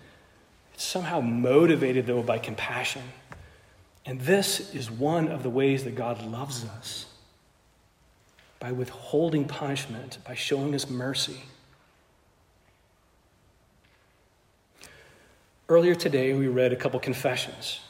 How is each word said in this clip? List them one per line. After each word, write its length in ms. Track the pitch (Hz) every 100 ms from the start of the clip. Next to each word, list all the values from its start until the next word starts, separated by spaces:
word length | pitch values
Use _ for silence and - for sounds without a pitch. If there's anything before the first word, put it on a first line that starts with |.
| - - - _ _ _ _
It's 100 | -
somehow 360 | - 185 170 143
motivated, 880 | 117 117 123 139 165 147 135 127 117
though, 160 | 123
by 160 | 113 113
compassion. 760 | - 107 - 107 - 139 127 - - - - - - - _ _
And 180 | - 131
this 520 | 127 196 196 - -
is 160 | 139 117
one 380 | 113 143 170 156
of 140 | 139
the 80 | 123
ways 340 | 123 135 135
that 100 | 127
God 280 | 117 120 117
loves 420 | 113 117 143 123
us, 420 | 113 107 - - - - - _ _ _ _ _ _ _ _ _ _ _ - _
by 140 | 123
withholding 720 | 127 123 - - 151 170 151
punishment, 760 | 139 - 143 139 - 113 127 -
by 100 | -
showing 400 | 123 - 143 139
us 140 | 143 139
mercy. 540 | 123 127 131 - 131 - - _ _ _ _ _ _ _ _ _ _ _ _ _ _ _ _ _ _ _ _ _ _ _ _ _ _ _ _ _ _ _ _ - - - - - _ _ _ -
Earlier 260 | 165 175
today, 380 | 175 170 139 131
we 160 | 135 135
read 240 | 123 127
a 40 | 127
couple 220 | 139 127
confessions. 840 | 139 127 139 127 - - - - -